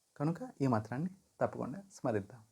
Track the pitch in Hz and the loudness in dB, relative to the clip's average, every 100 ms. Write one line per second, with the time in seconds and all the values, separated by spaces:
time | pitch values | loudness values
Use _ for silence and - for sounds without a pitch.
0 | _ - 151 165 254 - 135 113 110 123 | _ -2 0 0 -6 0 4 4 2 -4
1 | 180 - _ - 120 120 120 160 - - | -4 -6 _ -2 0 0 -6 -6 -12 -4
2 | 127 107 98 - - | 0 0 -2 -12 -20